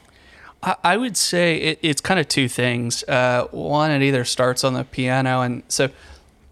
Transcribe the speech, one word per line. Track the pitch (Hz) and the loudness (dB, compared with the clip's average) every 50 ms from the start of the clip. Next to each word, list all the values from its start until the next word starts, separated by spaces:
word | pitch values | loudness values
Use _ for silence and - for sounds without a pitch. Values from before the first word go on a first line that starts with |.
| _ _ _ _ - - - - - - - _ - | _ _ _ _ -20 -20 -20 -20 -20 -20 -18 _ -4
I, | 185 185 - - | -4 -4 0 0
I | 170 185 | 2 2
would | 220 254 247 180 | 2 0 -2 -2
say | - - - - 175 175 170 160 156 | -2 -2 0 2 2 2 2 2 0
it, | 143 156 156 - - | 0 -2 -2 0 0
it's | 160 143 - | 0 0 0
kinda | - - 190 185 147 | 0 0 0 0 0
two | - - 147 135 120 | 0 0 0 0 0
things. | - - 123 123 120 120 120 117 117 - - | 0 0 0 0 0 -2 -2 -4 -4 -6 -4
Uh, | - 143 127 127 127 123 123 - - - | 0 0 2 2 2 2 0 0 -2 -6
one, | - - 156 147 151 151 156 | -6 -4 -2 0 0 2 2
it | 147 139 139 | 2 2 2
either | 139 139 127 160 | 2 2 0 0
starts | - - - 127 127 127 - - | -2 0 0 0 0 0 0 0
on | 135 127 | 0 0
the | 127 123 | -2 -4
piano, | - - - 127 127 127 131 131 131 127 127 127 | -6 -6 -4 -2 0 0 0 0 0 0 0 0
and | 123 120 123 - - | -2 -4 -6 -8 -4
so, | - - 139 131 - - - - - - - - _ _ _ - | -2 0 0 0 -2 -8 -20 -20 -20 -20 -20 -20 _ _ _ -6